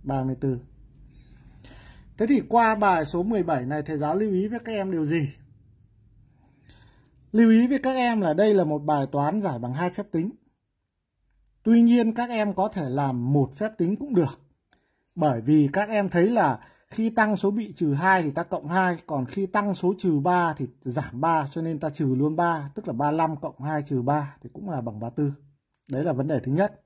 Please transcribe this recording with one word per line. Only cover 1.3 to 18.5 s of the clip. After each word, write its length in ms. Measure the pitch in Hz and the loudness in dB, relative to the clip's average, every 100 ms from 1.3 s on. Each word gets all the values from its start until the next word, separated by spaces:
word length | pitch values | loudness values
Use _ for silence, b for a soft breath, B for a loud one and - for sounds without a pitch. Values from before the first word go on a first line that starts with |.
| b b b b b b b b - | b b b b b b b b -4
Thế 100 | 226 | 2
thì 160 | 269 - | 2 4
qua 260 | 226 226 | 4 4
bài 300 | 214 202 175 | 4 4 2
số 180 | 147 175 | 0 -2
mười 200 | 190 220 | 0 0
bảy 240 | 170 143 123 | 0 -2 -2
này 160 | 151 | -6
thầy 160 | 151 151 | -4 -4
giáo 180 | 147 180 | -2 0
lưu 160 | 214 | 0
ý 160 | 185 208 | 0 -2
với 100 | 233 | -6
các 140 | 233 | -6
em 180 | 214 190 | -6 -4
điều 160 | 170 151 | -2 0
gì? 220 | 165 143 - - _ _ _ _ _ _ _ _ _ b b b b b b b b _ | -2 -2 -8 -20 _ _ _ _ _ _ _ _ _ b b b b b b b b _
Lưu 180 | 220 226 | 4 6
ý 160 | 226 247 | 6 4
với 120 | 269 | 0
các 140 | 262 | -2
em 280 | 262 247 220 | 0 0 0
là 140 | 175 | 0
đây 200 | 156 214 | 2 4
là 100 | 202 | 4
một 140 | 156 151 | 2 -2
bài 280 | 147 147 139 | 0 0 0
toán 280 | 143 143 208 | -2 -2 -2
giải 180 | 196 120 | -4 -4
bằng 160 | 120 | -6
hai 160 | 135 180 | -4 -4
phép 160 | 180 202 | -6 -6
tính. 180 | 165 185 - _ _ _ _ _ _ _ _ _ _ _ _ | -4 -4 -8 _ _ _ _ _ _ _ _ _ _ _ _
Tuy 200 | 214 233 | 4 6
nhiên 320 | 233 240 226 | 8 6 4
các 160 | 226 240 | -2 -4
em 240 | 233 208 | -2 -2
có 140 | 190 208 | 0 -2
thể 200 | 196 139 | -2 -4
làm 440 | 135 139 127 120 | -2 -2 -2 0
một 180 | 143 135 - | 2 2 -2
phép 160 | 214 220 | -8 -2
tính 180 | 175 214 | -2 -2
cũng 180 | 285 | 0
được. 260 | 208 151 - _ _ _ _ _ _ _ | 0 0 -4 _ _ _ _ _ _ _
Bởi 260 | 175 151 120 | -2 0 0
vì 280 | 113 151 143 | 2 4 4
các 160 | 160 208 | 0 -2
em 200 | 214 196 | -2 0
thấy 220 | 175 190 | 2 2
là 300 | 233 160 113 b b b | 4 2 0 b b b
khi 220 | - 226 | -4 -2
tăng 260 | 226 214 202 | 2 2 2
số 140 | 196 | 0
bị 220 | 202 208 | -2 -6
trừ 220 | - 156 | -2 0
hai 280 | 139 185 190 | 2 2 2
thì 80 | 156 | 2
ta 120 | 143 | -4
cộng 260 | 175 | -6